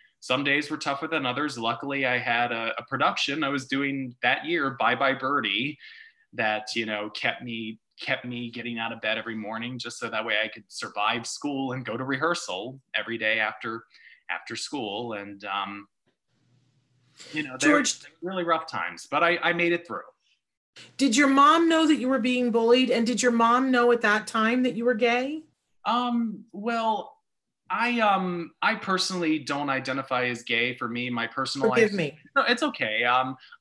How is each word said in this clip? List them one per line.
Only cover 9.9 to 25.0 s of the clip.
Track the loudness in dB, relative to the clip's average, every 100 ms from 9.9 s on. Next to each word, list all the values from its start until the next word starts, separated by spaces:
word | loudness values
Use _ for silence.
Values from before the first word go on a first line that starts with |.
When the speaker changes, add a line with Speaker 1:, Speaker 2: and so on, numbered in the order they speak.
| -10
Speaker 1:
so | -6
that | -4
way | -2 -2
I | -2
could | -6 -16
survive | -12 -8 -4 -2 -2 -6
school | -6 -6 -4 -4
and | -6
go | -6 -6
to |
rehearsal | -4 -2 -2 -2 -4 -8 -8 -14 _
every | -6 -6 -4
day | -2 0
after, | -2 -4 -8 -10 -12 _ -20 -18 -10
after | -10 -8 -10
school. | -8 -6 -6 -6 -6
And, | -8 -10 -12
um, | -6 -6 -6 -8 -16 _ _ _ _ _ _ _ _ _ _ _ _ -20 -10
you | -8
know, | -8 0
there | 4
Speaker 2:
George | 6 4 -2 -10 -12
Speaker 1:
were | -8
really | -4
rough | 0 0 -2
times, | -6 -6 -8 -4
but | 2
I, | 4 4
I | 2
made | 2 2
it | 0 -2
through. | -10 -12 -20 _ _ _ _ _ -20 -16 0
Speaker 2:
Did | 2 4
your | 6
mom | 8 8 8 6
know | 6 4
that | 4
you | 2
were | 2
being | 2 2 2
bullied? | 4 6 6 6
And | 2 2
did | 2
your | 2
mom | 4 4 4 4
know | 4 6
at | 6
that | 4 2 0
time | 0 2 2
that | 2
you | 2
were | 0
gay? | 2